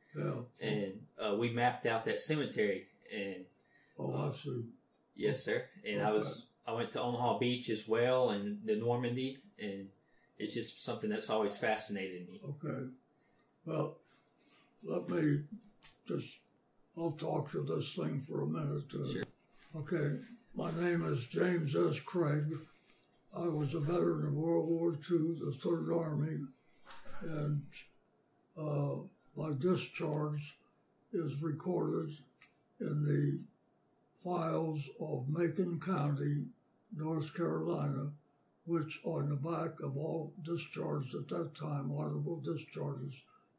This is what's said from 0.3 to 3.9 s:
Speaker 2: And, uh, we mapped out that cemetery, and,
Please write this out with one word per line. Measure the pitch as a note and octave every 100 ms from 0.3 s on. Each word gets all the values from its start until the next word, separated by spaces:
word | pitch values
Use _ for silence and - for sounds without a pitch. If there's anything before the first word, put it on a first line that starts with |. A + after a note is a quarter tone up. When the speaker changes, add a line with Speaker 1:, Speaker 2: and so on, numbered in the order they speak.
| B2+ A#2+ -
Speaker 2:
And, | A2 G#2+ G2 F#2+ - -
uh, | G#2+ G2+
we | A#2
mapped | A#2 B2 - A#2+
out | A2+ A#2
that | A2
cemetery, | - D#3 B2+ - G#2 G2 - _ -
and, | G#2+ G2 F#2 - - - _ _